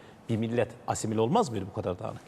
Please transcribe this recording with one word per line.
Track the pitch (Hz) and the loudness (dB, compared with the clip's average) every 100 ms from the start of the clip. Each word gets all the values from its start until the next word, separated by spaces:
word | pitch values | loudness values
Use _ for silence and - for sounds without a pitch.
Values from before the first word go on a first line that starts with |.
| - - - | -20 -12 -4
bir | 107 | -2
millet | 113 120 107 - - | 0 0 0 -2 -4
asimile | 110 110 110 | -2 0 2
olmaz | 113 208 175 | 4 4 2
mıydı | 110 95 | -2 -4
bu | |
kadar | - 101 92 | -4 -4 -4
dağınık | 110 107 | -6 -10